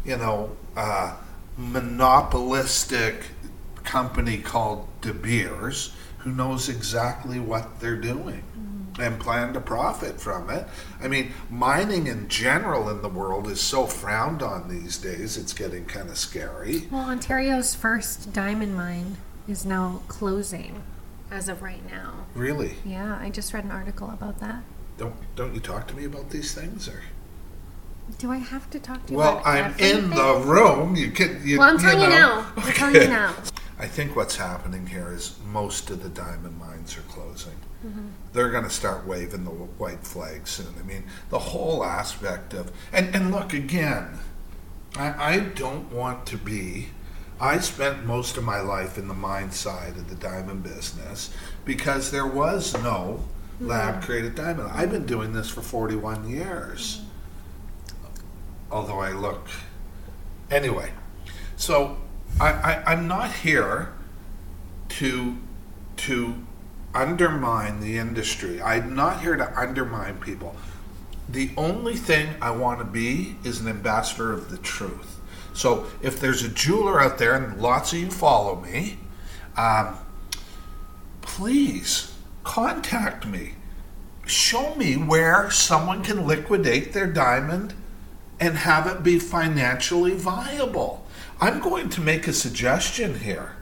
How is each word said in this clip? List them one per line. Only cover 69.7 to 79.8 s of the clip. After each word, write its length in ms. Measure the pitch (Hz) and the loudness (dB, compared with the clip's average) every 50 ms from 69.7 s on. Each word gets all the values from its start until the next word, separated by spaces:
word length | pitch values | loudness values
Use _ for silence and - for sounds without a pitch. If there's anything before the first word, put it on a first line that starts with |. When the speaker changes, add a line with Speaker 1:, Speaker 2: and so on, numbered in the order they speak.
| 131 135 127 117 113 110 98 92 101 95 | 0 -2 -2 -2 -2 -4 -6 -6 -6 -6
Speaker 1:
people. 360 | - 104 95 80 80 - - 85 - - - - - - - - - - - - - - | -8 -8 -8 -8 -8 -10 -10 -10 -10 -12 -10 -10 -12 -12 -12 -12 -12 -10 -10 -8 -8 -6
The 220 | 123 131 135 131 - | -2 -2 -2 -2 0
only 380 | 147 156 165 196 233 240 233 226 | 0 0 2 0 0 0 -2 -2
thing 320 | - - - 160 151 151 156 - - | -2 4 4 4 4 4 0 -4 -2
I 100 | - 120 | -2 -2
wanna 320 | 113 120 123 123 120 117 107 | 0 2 2 2 2 0 -4
be 520 | 95 98 113 117 120 135 160 185 - - - - | -2 0 0 0 2 2 0 0 -4 -6 -6 -6
is 160 | 123 113 98 | -4 -4 -2
an 80 | 110 113 | -2 -4
ambassador 640 | 104 101 98 113 107 113 113 - - - 113 113 | -4 0 0 2 2 2 2 0 -2 -2 -2 -2
of 180 | 107 92 - 90 | -2 -4 -6 -8
the 60 | 92 90 | -10 -6
truth. 580 | - - - - 107 92 85 - - - - - - - - - - - | -6 -6 -4 -4 -4 -6 -6 -8 -10 -12 -12 -12 -12 -12 -12 -12 -12 -10
So 340 | - - - 127 117 - - - - - | -4 2 4 4 4 4 2 -6 -8 -4
if 180 | - 131 127 - | -4 -2 -2 2
there's 220 | 139 131 127 - | 2 2 2 2
a 60 | 123 113 | 0 -2
jeweler 520 | 98 - - 147 190 220 208 196 196 151 | 0 2 4 4 6 6 6 6 8 8
out 180 | 139 127 - - | 8 6 6 4
there, 160 | 123 117 131 | 4 6 6
and 260 | 135 131 110 98 92 | 4 2 -2 -2 2
lots 320 | 110 120 131 139 - - | 4 4 4 4 4 0
of 60 | 170 170 | -2 0
you 120 | 175 185 | -2 -2
follow 460 | 185 - 165 151 131 107 104 101 92 87 | -2 4 6 8 8 8 6 2 -2 -4
me, 380 | 90 - 120 131 190 214 - - - - - - - - - - - - - | -6 -4 -4 -2 -2 -4 -6 -10 -12 -12 -12 -12 -12 -12 -10 -12 -12 -6 0
um, 400 | - 117 113 110 110 | 2 4 6 6 4